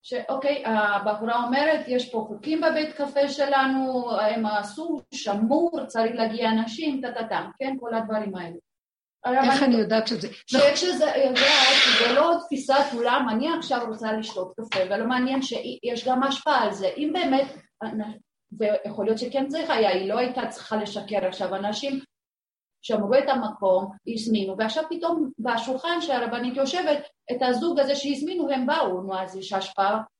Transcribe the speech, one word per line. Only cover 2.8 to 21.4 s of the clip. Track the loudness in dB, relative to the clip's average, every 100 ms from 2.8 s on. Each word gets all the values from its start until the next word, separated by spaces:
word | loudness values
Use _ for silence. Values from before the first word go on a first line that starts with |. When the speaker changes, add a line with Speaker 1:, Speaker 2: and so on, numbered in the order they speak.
| -2 -4
Speaker 1:
קפה | -2 0 0
שלנו, | 0 2 2 2 0 0 -2 -2 0
הם | 0 0 0
עשו, | -2 -4 -8 -6 -6 -8
שמור, | -8 -4 0 2 4 2 -2 -6
צריך | -2 -2 0
להגיע | -2 0 2
אנשים, | 2 0 -2 -4 -2
טה, | -6
טה, | -6 -4
טה", | -4 -6 -8
כן, | -6 -6
כל | -4
הדברים | -4 -2 -4 -4 -8
האלה. | -10 -14 _ _ _ _ _ _ 0
Speaker 2:
איך | 4
Speaker 1:
הרבנית | 4 6
Speaker 2:
אני | 6 4
יודעת | 4 2 0
שזה? | -4 -6 -12 0
Speaker 1:
שאיך | 6 6 6
שזה, | 0 2 2 4 4
יודעת | 4 4 6 6 6
שזה | 6 4 4
לא | 4 4 2 0
תפיסת | -6 2 2 2
עולם, | 0 2 2 2
אני | 0 0 -2
עכשיו | -2 -2 -2
רוצה | -6 -4
לשתות | -4 -4 -6 -8 -8
קפה, | -4 -2 0
ולא | 0 0
מעניין | 2 2 0
שיש | -2 -6 -6 -6 -4 -2 0
גם | 2
השפעה | 2 0 2 2
על | 2
זה. | 0 -2 -2
אם | -2
באמת, | 0 2 2 0 -6 _ _ -8 -6 -8 -12 _ _ _
ויכול | -2 0 0 -2 -4 -2
להיות | 0
שכן | -2 -2 -2
צריך | -4 -2
היה, | 2 4
היא | 2 0
לא | 0
הייתה | 0 -2 -6
צריכה | -10 -6 -4
לשקר | -4 -8 -4 -2 -2
עכשיו. | -4